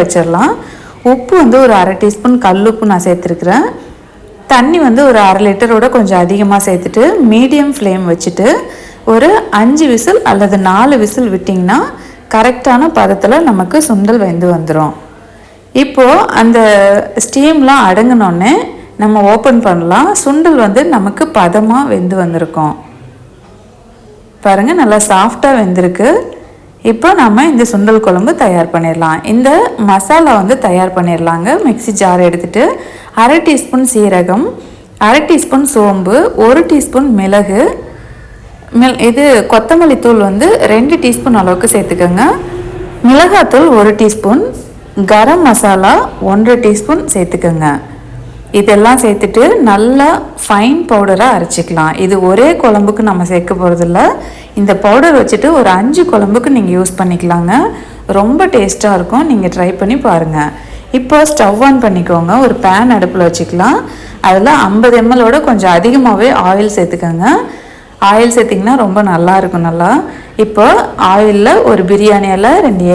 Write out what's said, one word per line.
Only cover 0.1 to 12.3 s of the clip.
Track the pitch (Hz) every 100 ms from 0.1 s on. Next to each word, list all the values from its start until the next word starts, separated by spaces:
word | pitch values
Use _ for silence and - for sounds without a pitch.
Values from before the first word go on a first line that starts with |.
| 175 165 170 285 466 - - - - 247
உப்பு | 262 - 370
வந்து | 262 254 262
ஒரு | 202
அரை | 185 190
டீஸ்பூன் | 208 208 247 247 196
கல்லுப்பு | 190 214 220 214
நான் | 180 180
சேர்த்துருக்குறேன். | 175 175 170 175 220 440 - - - - - - - -
தண்ணி | 254 262 339 269
வந்து | 226 285
ஒரு | 220 196
அரை | 190 208
லிட்டரோட | 196 233 220 247 247
கொஞ்சம் | 196 185 175
அதிகமா | 196 202 202 196
சேர்த்துட்டு | 180 - 214 294 415 247
மீடியம் | 220 254 294 285 262
ஃப்ளேம் | 202 185 180
வச்சுட்டு | 170 - 175 214 381 - - - - -
ஒரு | 226 294 427 - 208
அஞ்சு | 233 302 302
விசில் | 226 349 415 -
அல்லது | 196 202 196 190
நாலு | 190 269 269
விசில் | 208 - 240 185
விட்டிங்கன்னா | 190 190 180 247 480 - - - -